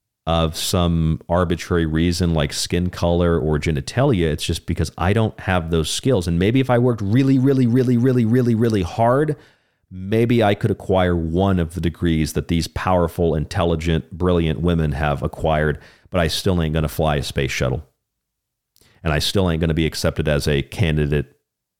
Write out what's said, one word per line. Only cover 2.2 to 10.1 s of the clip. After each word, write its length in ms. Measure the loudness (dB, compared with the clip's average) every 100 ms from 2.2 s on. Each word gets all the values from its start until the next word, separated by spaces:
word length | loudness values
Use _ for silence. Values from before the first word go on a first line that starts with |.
| 0
like 180 | 0 -2
skin 360 | -4 -4 -2 -2
color 480 | -2 0 2 2 2
or 220 | 0 0
genitalia. 680 | 0 -4 -4 0 2 2 0
It's 180 | -2
just 220 | -4 -6 -4
because 260 | -4 -4 -2
I 160 | 0
don't 260 | 0 0 -4
have 320 | -2 -2 0
those 180 | -2 -2
skills. 380 | -2 0 0 0
And 100 | 0
maybe 220 | 2 2
if 100 | 2
I 80 | 2
worked 220 | 2 0
really, 400 | 0 2 4 4
really, 260 | 2 2 2
really, 300 | 2 2 2
really, 280 | 2 2
really, 300 | 2 2 2
really 280 | 2 2 0
hard, 540 | -2 0 2 2 0 -4 -10 _ _ _ -18
maybe 500 | -12 -2